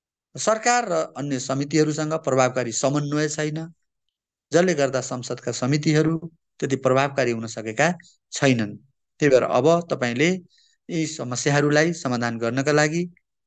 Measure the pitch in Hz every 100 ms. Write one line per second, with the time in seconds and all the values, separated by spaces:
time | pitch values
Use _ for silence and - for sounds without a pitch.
0 | _ _ _ - 214 220 240 240 214 160
1 | - 127 143 131 139 135 143 151 151 151
2 | 151 156 135 131 127 127 120 - 135 147
3 | 143 151 151 156 156 156 165 - _ _
4 | _ _ _ _ _ 156 185 147 135 127
5 | - 127 - 123 123 117 127 151 156 151
6 | 160 160 165 - _ - 127 135 127 131
7 | 143 139 120 113 110 117 110 110 160 175
8 | - _ _ - 139 120 104 104 _ _
9 | _ - 147 127 - 123 147 170 170 127
10 | 123 120 165 185 - _ _ _ - 165
11 | 156 - 123 123 147 143 147 147 170 165
12 | 131 120 117 117 117 131 139 147 151 170
13 | 175 - _ _